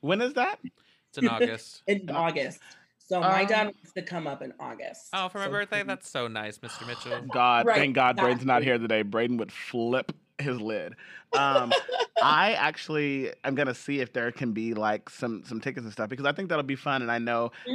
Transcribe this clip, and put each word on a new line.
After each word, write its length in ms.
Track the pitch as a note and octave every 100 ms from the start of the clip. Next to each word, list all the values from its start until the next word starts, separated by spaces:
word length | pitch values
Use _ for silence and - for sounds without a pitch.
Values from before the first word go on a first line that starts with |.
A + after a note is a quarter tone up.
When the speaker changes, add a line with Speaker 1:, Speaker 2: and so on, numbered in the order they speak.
Speaker 1:
When 200 | C#3 G3
is 120 | B3
that? 260 | C#4+ B3 - - _ _ _ _
Speaker 2:
It's 80 | -
in 100 | B2
Speaker 3:
<laughs> 20 |
Speaker 2:
August. 520 | A2+ A#2+ A2+ - - -
Speaker 3:
In 220 | G3+ F#3
August. 480 | D#3+ E3 D3+ C3+ - - - _ _
So 200 | _ F#3
my 200 | F3+ F#3+
Speaker 1:
Um, 40 | G3
Speaker 3:
dad 160 | A3 G#3
wants 260 | - -
to 80 | -
come 260 | F3 F3+ D#3
up 140 | C#3
in 100 | C3+ -
August. 500 | C3+ A#2 B2+ - -
Speaker 2:
Oh, 160 | F#3+ F#3
for 80 | G3+
my 60 | G3
Speaker 3:
So 60 |
Speaker 2:
birthday? 260 | G3+ G3+ G#3
Speaker 3:
he 60 |
Speaker 2:
That's 260 | G3 F#3+ -
so 180 | C#3 A#2+
nice, 320 | A2 G#2+ G#2
Mister 240 | A#2+ - A#2
Mitchell. 360 | A#2+ B2+ A#2+ A#2+
Speaker 1:
God, 340 | B2 B2 A#2+ A#2
Speaker 3:
Right, 100 | A2+
Speaker 1:
thank 180 | C#3+ C3
God 220 | B2+ A#2+
Braden's 260 | B2 B2 C3
not 160 | B2
Speaker 3:
exactly. 20 | B2
Speaker 1:
here 120 | A#2+
today. 220 | A2+ A2
Braden 340 | G#2 A2+ A#2+ A#2+
would 140 | G#2
flip 600 | - - B2 A#2 B2+ - - _ -
his 200 | C#3+ B2
lid. 360 | A2 G#2+ D#2+ - - - -
Um, 380 | - C#3 C3+ B2 - - -
Speaker 3:
<laughs> 260 | A#4+ -
Speaker 1:
I 320 | C3+ D3+ G3
actually 760 | A3+ D3+ D#3 - D#3 D3 C#3 C3 -
am 100 | C3+
gonna 220 | C3+ C#3+ B2
see 240 | - C#3+
if 120 | B2
there 200 | B2 A#2+
can 220 | A#2+ B2+
be, 200 | G#2+ A2+
like, 340 | A2 G#2+ G#2 -
some, 320 | - B2 A2 A2
some 160 | A2+
tickets 220 | C#3 C3
and 100 | A#2
stuff, 160 | G#2 G#2+
because 160 | B2+ C#3
I 60 |
think 180 | D3+ F#3+
that'll 140 | D#3+
be 120 | C#3 C3+
fun. 280 | - C3+
And 80 | A#2+
I 80 | A#2
know 320 | A#2 A#2+ A#2 -
Speaker 3:
Mm-hmm. 60 | -